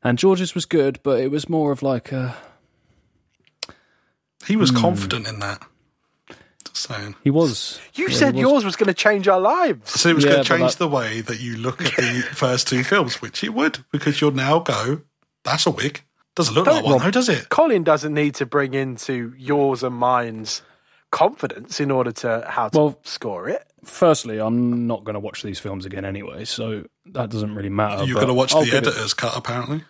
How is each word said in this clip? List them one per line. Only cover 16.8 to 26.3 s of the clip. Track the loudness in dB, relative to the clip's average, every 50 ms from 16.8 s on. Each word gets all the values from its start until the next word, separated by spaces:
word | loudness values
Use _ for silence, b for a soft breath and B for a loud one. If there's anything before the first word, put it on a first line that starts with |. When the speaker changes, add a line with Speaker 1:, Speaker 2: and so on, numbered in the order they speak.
| 4
Speaker 2:
one, | 4 2
Speaker 3:
Rob, | 4 4
Speaker 2:
though, | 2
does | 0 2 2 2
it?" | 0 -2 -2 -2
Speaker 3:
Colin | 2 4 4 4 4 2 4
doesn't | 4 2 2 2 -2 -2
need | 0 0 0 0
to | -2 -6
bring | -2 0 0 0 0 -2
into | -2 -4 -4 -6 -10 -6 -6 -4 -4 -4 -8 -10 -14
yours | -4 0 2 2 4 2 2 0 -2
and | -4 -2
mine's | 0 0 2 2 2 0 -2 -8 -10 -8 -8 -8 -10 b b b b b b b b b b
confidence | 0 2 2 2 2 -2 -6 -6 -6 -8 -14 -12 -6 -4
in | -2 0
order | 2 0 0 0
to, | -4 -4 -4 -2 -2 -2 -4 -6
how | -4 -2 -2 2
to | 4 4
Speaker 1:
Well, | 4 4 2 _ _
Speaker 3:
score | -14 -12 -8 -8 -6 -6 -6 -6 -6
it. | -6 -6 -6 _ _ _ -18
Speaker 1:
firstly, | -16 -2 2 4 4 4 4 0 -6 -4 -2
I'm | 0 0 2 2 2 2 0 0 -2 -2
not | -4 -4 -6
gonna | -8 -8 -8
watch | -8 -10 -12 -10
these | -10 -10 -10 -8
films | -8 -10 -10 -8 -10
again | -10 -10 -8 -8
anyway, | -8 -8 -8 -10 -12